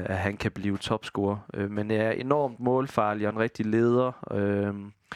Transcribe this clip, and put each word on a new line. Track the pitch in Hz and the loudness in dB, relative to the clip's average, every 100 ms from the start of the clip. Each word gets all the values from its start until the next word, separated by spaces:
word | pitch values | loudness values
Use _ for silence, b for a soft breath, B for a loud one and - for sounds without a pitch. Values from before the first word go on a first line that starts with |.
| 92 | -2
at | 95 | 0
han | 98 104 | 0 0
kan | 110 | -4
blive | - 101 101 | -2 -2 -2
topscorer. | - 110 - 101 101 101 - | -2 -2 -2 -2 0 0 -6
Øh, | - 101 | -4 -4
men | 104 107 | -2 0
er | 107 110 | 2 2
enormt | - 131 147 135 113 | 0 -2 -2 -2 -2
målfarlig | 123 131 135 - 104 104 107 | 0 2 0 2 2 2 0
og | |
en | 110 | 0
rigtig | 117 - 107 | 0 0 2
leder. | 113 120 123 127 123 - | 4 6 4 2 -4 -4
Øh, | 104 101 101 101 101 101 - B | 0 2 2 0 -4 -10 -16 B